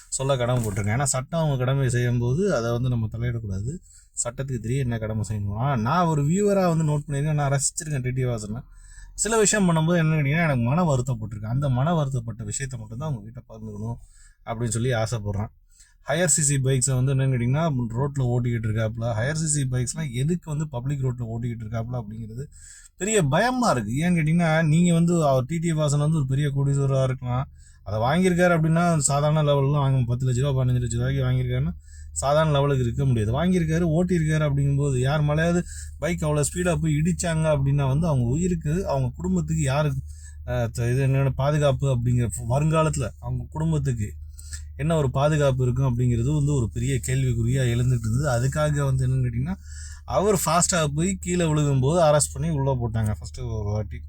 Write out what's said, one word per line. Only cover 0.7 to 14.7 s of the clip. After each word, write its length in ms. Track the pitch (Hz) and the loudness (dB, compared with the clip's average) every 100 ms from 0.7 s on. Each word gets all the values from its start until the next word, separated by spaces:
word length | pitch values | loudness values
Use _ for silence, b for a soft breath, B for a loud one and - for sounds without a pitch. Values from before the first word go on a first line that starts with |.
| 98 101 117 | -2 -2 0
ஏன்னா 40 | |
சட்டம் 380 | 143 131 131 165 | 0 -2 -2 -2
அவங்க 180 | 156 131 | 0 0
கடமையை 320 | 127 139 127 | 0 0 0
செய்யும்போது 640 | 120 120 120 120 143 202 | 0 0 0 0 0 0
அதை 160 | 139 117 | 0 0
வந்து 180 | 120 123 | 0 0
நம்ம 200 | 120 110 | -2 -2
தலையிடக்கூடாது. 640 | 113 120 117 107 95 113 180 B B B - | -4 -4 -4 -6 -6 -6 -8 B B B -8
சட்டத்துக்கு 340 | 120 131 139 123 | -8 -8 -6 -6
தெரியும் 240 | 110 135 | -4 -4
என்ன 160 | 127 117 | -2 -4
கடமை 260 | 107 110 98 | -4 -4 -4
செய்யணும். 260 | 107 101 | -4 -4
ஆனா 280 | 107 135 131 | -2 -2 0
நான் 240 | 113 170 170 | 0 0 2
ஒரு 180 | 151 | 0
வியூவரா 520 | 143 185 208 196 180 160 | 0 0 2 2 2 2
வந்து 80 | |
நோட் 180 | 156 147 147 | 0 -2 -4
பண்ணியிருக்கேன், 260 | 139 151 | -4 -2
நான் 160 | 147 139 | 0 0
ரசிச்சிருக்கேன் 520 | 139 - - 156 139 | 0 -2 -6 -6 -4
டி 80 | 123 | -4
டி 140 | 127 | -2
வாசனை. 360 | 127 117 104 110 B B B B B | -2 -4 -6 -10 B B B B B
சில 240 | - 208 226 | -6 0 4
விஷயம் 320 | 202 214 180 | 4 4 4
பண்ணும்போது 220 | 160 160 | 4 2
என்னன்னு 240 | 175 156 156 | 2 2 2
கேட்டீங்கன்னா, 260 | 139 156 | 2 2
எனக்கு 200 | 165 131 | 2 2
மன 200 | 117 156 | 2 2
வருத்தப்பட்டிருக்கு. 640 | 175 131 123 117 107 107 107 | 2 2 0 -4 -6 -8 -4
அந்த 220 | 127 143 | -2 0
மன 260 | 123 147 | 2 2
வருத்தப்பட்ட 500 | 170 139 131 113 107 | 0 0 -2 -6 -8
விஷயத்தை 360 | 107 107 135 123 | -8 -8 -8 -10
மட்டும்தான் 340 | 107 113 156 | -10 -8 -6
உங்ககிட்ட 280 | 120 104 127 - | -6 -8 -16 -18
பகிர்ந்துக்கணும் 480 | 113 110 101 113 117 b b b b - | -16 -12 -8 -8 -8 b b b b -8
அப்படின்னு 220 | 113 | -4
சொல்லி 240 | 120 | -2